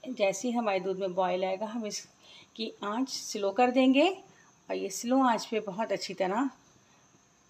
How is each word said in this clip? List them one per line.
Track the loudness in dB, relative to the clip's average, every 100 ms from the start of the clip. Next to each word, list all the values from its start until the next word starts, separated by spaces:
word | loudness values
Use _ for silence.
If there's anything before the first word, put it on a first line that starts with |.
| -8
जैसे | 0 0 0 -2
ही |
हमारे | 0 0 0
दूध | 0 -2
में | -2
boil | 0 0 0 -2
आएगा | -2 -4
हम | -6 -6
इसकी | -8 -12 _ -20 -20 -16 -8 -8 -6
आंच | -4 -2 -4
स्लो | -6 -8 -2 0
कर | 4 4
देंगे | 6 6 6 4 2 -14 -20 -20 _ -8
और | -6
ये | -6
स्लो | -6 0 4
आंच | 4 2 0
पे | -4
बहुत | -4 -6 -2
अच्छी | -4 -4
तरह | -2 0 0 -2 -4 _ _ _ _ _ _ _ _